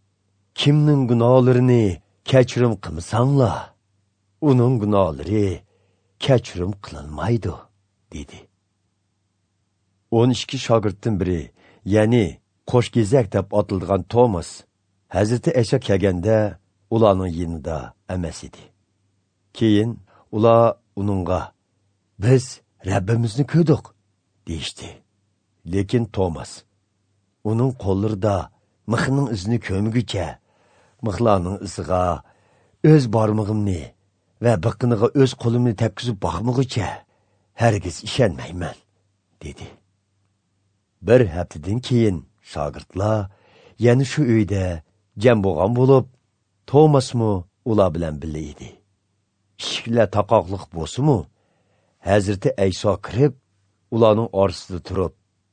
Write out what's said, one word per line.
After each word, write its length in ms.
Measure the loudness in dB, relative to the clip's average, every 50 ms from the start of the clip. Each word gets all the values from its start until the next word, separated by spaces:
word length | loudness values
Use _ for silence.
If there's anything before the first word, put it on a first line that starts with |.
| _ _ _ _ _ _ _ _ _ _ -8
Kimning 460 | -2 2 2 4 4 4 4 4 2 2 2
gunohlarini 760 | 2 4 4 6 6 6 6 6 4 4 4 4 4 4 4 2 -2 -4 _ _ _ _ -4
kechirim 500 | 2 4 4 4 4 2 0 0 0 0
qilmasanglar, 840 | -2 -8 -12 -10 -10 -8 -4 -2 0 2 2 4 2 2 2 0 -4 -10 -14 _ _ _ _ _ _ _ _ _ _ _ _ _ -2
uning 320 | 0 2 4 4 4 2 0 0
gunohlari 680 | 0 0 2 2 2 0 -2 -8 -6 -4 -2 0 0 -2 -4 -8 _ _ _ _ _ _ _ _ _ _ _ -6
kechirim 520 | 0 2 2 2 2 -4 -8 -6 -6 -6
qilinmaydi, 800 | -6 -10 -14 -18 -18 -16 -14 -14 -10 -6 -4 -2 -2 -2 -4 -6 -10 -10 -18 _ _ _ _ _ _ _ _ _
dedi. 260 | -16 -16 -16 -16 -20 -20 -20 _ _ _ _ _ _ _ _ _ _ _ _ _ _ _ _ _ _ _ _ _ _ _ _ _ _ _ _ _ _ _ _ -2
O'n 180 | 2 2 2 2
ikki 280 | 0 -2 -6 -8 -10 -8
shogirddan 560 | 0 2 2 2 2 -2 -6 -4 -4 -4 -2
biri, 240 | -2 -2 -2 -4 -4 -6 -12 _ _ _ _ _ _ -4
ya'ni 400 | 0 2 2 4 4 4 2 2 0 -4 -10 _ _ _ _ -8 0
Qo'shgezak 580 | 0 0 0 2 0 -2 0 2 2 0 0 0
deb 140 | -2 -4 -4 0
atilgan 500 | -2 -2 -2 -2 -4 -6 -2 -2 -2 -2
Tomas, 480 | -2 -2 2 2 2 2 2 -4 -6 -10 -16 -20 -20 _ _ _ _ _ _ _ _ -6
Hazrati 400 | -2 -2 0 0 -2 -2 -2 0 0
Ayso 220 | 0 0 0 0 -2
kelganda 600 | 0 0 0 2 2 0 0 0 0 2 2 2 0 -2 -6 -12 _ _ _ _ _ -4
ularning 420 | 0 4 4 4 4 2 0 -4 -4
yonida 440 | -6 -6 -6 -8 -10 -8 -8 -8 -8 -10 -14 _ _ _
emas 320 | -8 -6 -6 -6 -8 -10 -12 -18
edi. 180 | -20 -20 -20 -20 _ _ _ _ _ _ _ _ _ _ _ _ _ _ _ _ _ -4
Keyin 360 | 0 2 4 4 4 2 0 -6 -10 -16 _ _ _ _ -8
ular 420 | -2 2 4 4 6 6 4 4 0 _ _ _
uningga, 480 | -10 -6 -4 -4 -2 -2 -2 -2 -2 -4 -4 -8 _ _ _ _ _ _ _ _ _ _ _ _ _ -2
"Biz 260 | 2 4 4 4 2 -2 -16 -20 _ _ _ _ -6
Rabbimizni 600 | -4 -2 -2 0 0 -2 0 0 -2 -2 -4 -4
ko'rdik", 380 | 0 2 2 4 4 2 0 0 -14 _ _ _ _ _ _ _ _ _ _ -12
deyishdi. 420 | -12 -10 -10 -10 -12 -14 -14 -20 -20 -20 -20 _ _ _ _ _ _ _ _ _ _ _ _ -12
Lekin 380 | -6 -4 -4 -2 0 -2 -2 -2
Tomas, 480 | -2 -2 -2 -2 -2 -4 -8 -12 -16 -18 -20 _ _ _ _ _ _ _ _ _ _ _ _ _ _ _ _ -6
uning 280 | -4 0 0 0 -2
qo'llarida 640 | -2 -4 -2 -2 -2 0 0 -2 -4 -2 -2 0 0 -2 -4 -8 _ _ _ _ _ _ -6 -6
mixning 400 | -4 -2 -2 -2 -2 -2 -2 -2
izini 260 | -4 -6 -4 -4 -4 -4
ko'rmaguncha, 640 | -4 -4 -6 -4 -4 -2 -2 -4 -4 -4 -6 -8 -8 -8 -12 _ _ _ _ _ _ _ _ _ _ _ _ -8
mixlarning 560 | -8 -6 -4 0 2 2 2 2 0 -4 -8 -8
iziga 420 | -10 -12 -10 -10 -6 -4 -2 0 0 -2 -2 -6 -10 _ _ _ _ _ _ _ _ _ _ _ 4
o'z 200 | 6 6 6 4 2
barmog'imni 720 | 0 0 0 0 0 -2 -2 -2 -2 -2 -2 -2 -4 -4 -8 -14 _ _ _ _ _ _ _ _ _ -2
va 120 | 0 0 0 0
biqiniga 460 | -2 -4 -4 -2 -2 -2 0 2 0 0 2
o'z 180 | 2 2 2 0
qo'limni 380 | -4 -4 -2 0 0 0 0 0
tekkizib 400 | -2 -2 -4 -4 -6 -8 -8 -6 -6
boqmaguncha 680 | -6 -6 -6 -4 -4 -2 -2 -2 -2 -2 -4 -6 -6 -6 -8 -12 _ _ _ _ _ _ _ _ _ _ _ 0
hargiz 380 | 0 2 2 0 -4 -8 -12 -10 -12
ishonmayman, 720 | -8 -2 0 0 0 -2 -6 -12 -12 -10 -10 -10 -10 -12 _ _ _ _ _ _ _ _ _ _ _ _ _
dedi. 260 | -18 -18 -16 -16 -20 -20 -20 _ _ _ _ _ _ _ _ _ _ _ _ _ _ _ _ _ _ _ _ _ _ _ _ _
Bir 180 | 2 4 4 6 4
haftadan 520 | 2 -2 -6 -8 -8 -10 -10 -6 -6 -6 -6
keyin 380 | -4 -2 0 2 2 2 0 -2 -10 _ _ _
shogirdlar 800 | _ -14 -8 -6 -6 -6 -8 -12 -18 _ -6 -4 -2 0 0 -2 -4 -8 _ _ _ _ _ _ _ _ _ 0
yana 240 | 2 4 4 4 2
shu 180 | -2 -2 -2
uyda 420 | 0 2 2 2 2 0 -2 -4 -4 -4 -6 -8 -12 _ _ _ _ _ -6
jam 220 | 2 4 4 4 4
bo'lgan 300 | 2 0 0 0 0 0 2
bo'lib, 300 | 2 4 6 6 4 4 0 _ _ _ _ _ _ _ _ _ _ _ 2
Tomasmi 640 | 4 6 6 6 6 2 0 0 -4 -2 -2 -2 -2 -4 -6 _ _ _
ular 280 | -4 -2 2 2 2 2
bilan 240 | 0 -4 -6 -6 -6
birga 220 | -8 -10 -10 -10 -10
edi. 300 | -10 -12 -14 -18 -20 -20 -20 _ _ _ _ _ _ _ _ _ _ _ _ _ _ _ _ -14
Eshiklar 460 | -12 -10 -10 -8 -6 -2 2 2 2 2
taqoqliq 540 | 2 -2 2 4 2 2 2 0 -10 -10 -12 _
bo'lsa-mu, 460 | -10 -10 -8 -8 -4 -2 2 2 2 2 0 _ _ _ _ _ _ _ _ _ _ _ _ _ _ _ -2
Hazrati 460 | 2 2 2 2 0 -4 -2 -2 -4 -2
Ayso 360 | 0 -2 -2 -2 -2 -2 -2 -2 -2
kirib, 320 | -6 -6 0 2 2 2 0 _ _ _ _ _ _ _ _ _ _ -6
ularning 380 | 0 4 4 4 4 4 0 -2
orasida 460 | 0 0 0 0 0 -6 -12 -12 -12 -12
turib, 320 | -10 -8 -4 -4 -4 -4 _ _ _ _ _ _ _ _